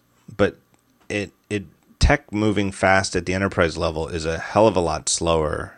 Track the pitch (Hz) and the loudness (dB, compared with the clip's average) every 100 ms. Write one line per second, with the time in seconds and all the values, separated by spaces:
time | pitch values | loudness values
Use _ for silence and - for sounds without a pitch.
0 | _ _ - 107 98 - _ _ _ _ | _ _ -18 -2 -2 -2 _ _ _ _
1 | - 104 98 _ - 104 85 _ _ - | -8 -8 -8 _ -8 -8 -8 _ _ 0
2 | - 147 - 104 107 101 98 - 95 95 | 2 2 0 0 0 2 -2 0 4 4
3 | 95 92 85 92 98 98 85 76 85 78 | 2 -4 -2 -2 -2 0 0 0 -4 -4
4 | 80 85 80 80 - 104 110 90 82 76 | -6 -6 -4 -6 0 4 6 4 0 -2
5 | - - 82 82 76 - - | -4 -2 0 0 0 -4 -8